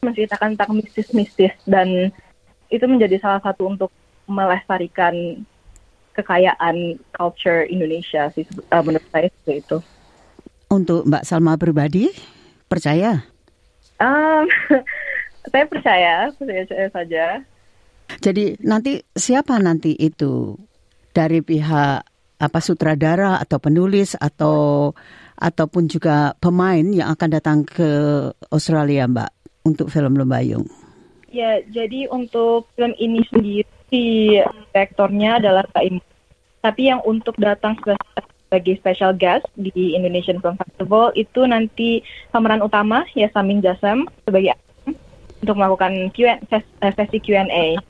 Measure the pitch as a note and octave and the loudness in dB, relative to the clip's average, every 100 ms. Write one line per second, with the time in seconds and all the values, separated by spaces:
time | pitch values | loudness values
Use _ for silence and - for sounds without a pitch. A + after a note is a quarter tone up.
0 | A#3+ G#3+ G#3+ G#3 G#3+ G#3 G3+ G#3+ G#3+ - | -4 -2 -4 -2 -2 -2 -2 -2 -2 -6
1 | - A3+ G3+ - F#3+ - - G3 F#3 F#3 | -2 0 0 2 2 0 0 2 2 0
2 | F#3+ - _ _ _ _ - A#3 B3+ C4 | -2 -4 _ _ _ _ -6 0 2 4
3 | G#3 F#3+ G3+ G3 G3 F#3+ F#3+ F#3+ F#3 _ | 4 2 0 -2 -2 -4 -4 -4 -6 _
4 | _ _ - G3 F#3+ F3+ - F#3 E3+ - | _ _ -8 -2 0 0 -2 -4 -4 -2
5 | F3 F3 F3 - G#3+ _ - - _ _ | -2 -2 -6 -10 -16 _ -20 -20 _ _
6 | _ - G3+ F3+ F#3 - E3+ E3+ E3+ - | _ -8 -2 2 2 2 -2 -2 -4 -8
7 | _ - F3 - F#3 E3+ D#3 F#3 D#3 E3 | _ -6 -6 -4 0 0 0 -2 -4 -6
8 | - D#3 D3 - D#3+ F3 - E3+ D#3 D#3+ | -6 -4 -4 -6 -10 -10 -2 0 0 -2
9 | - D#3+ F3 - - C#3+ - D#3+ - _ | -4 -6 -6 -6 -6 -6 -4 -8 -8 _
10 | _ _ _ - - _ - G3 F3 E3+ | _ _ _ -20 -20 _ -2 0 2 0
11 | - D3 - E3 D#3+ D#3+ E3 D3 D3 F#3 | 0 -4 -2 0 2 2 0 0 0 0
12 | D4+ - - - _ _ - F3+ D3 D#3+ | -2 -4 -18 -20 _ _ -8 -4 0 0
13 | G#3+ D#3+ - _ _ _ _ _ _ - | 0 -2 -6 _ _ _ _ _ _ -2
14 | A#3 D4 D#4 D#4 D#4+ - - C4 - - | 0 2 2 2 2 0 2 0 0 -12
15 | - - - - - C4+ D4+ D4+ B3 F#3 | -10 -10 -10 -14 -2 0 0 -2 2 4
16 | F3 E3+ B3 C#4 C4+ F#3 F#3 F#3 G3 F#3+ | 4 2 -2 -6 -8 -6 -6 -6 -6 -6
17 | E3 D#3+ E3 A3+ C4+ _ _ _ _ _ | -6 -4 -2 -4 -10 _ _ _ _ _
18 | - - G3 F#3+ G3+ - - A3 C4 C#4+ | -20 -4 -2 0 -2 -2 -2 -2 -2 -6
19 | - - - C4 C#4+ A#3+ F3+ E3 D#3+ - | -8 -6 0 0 2 2 2 2 0 0
20 | D#3 - C#3 B2 G#2+ G2+ - _ _ _ | -2 -2 -4 -2 -6 -10 -18 _ _ _
21 | _ F3+ D#3+ E3 D3+ D#3 D3+ D3+ C#3+ C3+ | _ -2 0 0 0 -2 0 0 0 -2
22 | - _ _ - D3 E3 - D#3+ D#3+ D3+ | -8 _ _ -6 -4 -2 -2 0 0 0
23 | D#3 F3 G3 F#3 - C#3+ D3+ D#3+ F#3 G3 | 0 2 0 0 -2 -2 2 2 2 2
24 | G3 - D3+ - D3+ D3+ D3 C#3+ D3 - | 0 -2 -6 -2 0 2 2 2 0 -4
25 | - - - - E3+ - D#3 F3 E3 D#3+ | -16 -20 -20 -6 -4 -2 -2 0 0 0
26 | E3 D3 C#3+ - F3 F3+ F#3 E3+ F3 F#3+ | 0 2 2 0 0 2 2 2 2 0
27 | - D#3 E3 D#3 D#3 D3+ C#3+ - D#3+ D3 | 0 -2 0 0 2 2 0 0 0 2
28 | D3 C#3+ C3 - - D3+ - D#3 D3 C#3 | 2 0 -2 -8 -4 -2 0 0 2 0
29 | B2 A#2+ A2 - - _ D#3+ D3+ D3 D3+ | 0 -2 -4 -10 -20 _ -2 0 -2 0
30 | C#3 C#3 C3 B2 B2 A2 G#2+ - - - | 2 2 0 0 -2 -4 -6 -10 -20 -20
31 | - _ _ A#3+ A3+ G#3+ G#3+ A#3 A3 C4 | -20 _ _ -4 0 0 -2 -6 -6 -6
32 | C#4 B3+ A#3+ A#3 A#3 A#3 - - A#3+ - | -6 -6 -4 0 2 0 -2 -4 -4 -2
33 | A3+ A3+ A#3 A3 G#3 G3+ - - _ B3 | 0 0 2 0 0 -2 -4 -8 _ -2
34 | A#3 A3 G#3+ G3+ - - - G3 G3 - | 2 4 6 6 4 -2 -4 -2 0 0
35 | G3 G3+ G#3+ A#3 G#3 F#3 F#3+ - F3+ F3+ | 0 2 2 2 4 2 2 0 -2 -4
36 | - _ _ _ _ _ A3 G#3+ C4 B3+ | -10 _ _ _ _ _ -4 0 2 2
37 | A3 A3 A#3 A3 G#3 G3+ G#3+ A3 - G3 | 0 -2 -2 -2 0 0 -2 -4 -2 -4
38 | - - - _ - F#3 F3+ F#3+ G3 F#3 | -4 -12 -12 _ -2 -2 0 -2 -2 0
39 | F#3+ F#3 F3+ A#3 - - F#3+ F3+ F#3 F3 | 0 2 2 0 -2 -8 -6 -2 -2 0
40 | F3+ F3 F3+ F3+ F3 F#3+ - - F#3 G#3+ | -2 -2 -2 -2 -4 -4 -8 -10 0 2
41 | A#3 - G#3+ B3 C4 A3+ A3 - A#3 A#3 | 2 0 -2 0 2 2 -2 -2 -2 -2
42 | - - - A#3 A3 A3 G#3+ G#3 G#3+ A#3 | -4 -18 -4 0 2 2 2 0 2 0
43 | F4 - G#3+ G#3 G3 G3+ F#3 F#3 G3+ B3 | -2 -2 0 0 0 2 0 0 -2 -2
44 | E4 - - F#3+ F#3+ - _ _ - - | -4 -8 0 2 2 -2 _ _ -12 -12
45 | - - - - G#3+ G3+ F#3+ F#3+ F#3 F#3+ | -14 -20 -20 -8 -4 0 0 2 -2 -2
46 | F#3 G#3+ A#3+ A#3 - A3 - - G3 G3 | -6 0 2 0 -2 -4 -4 -4 -2 -2
47 | G#3 A3 - G3 F#3+ F3 D#3+ E3+ | -4 -4 0 0 0 0 0 -2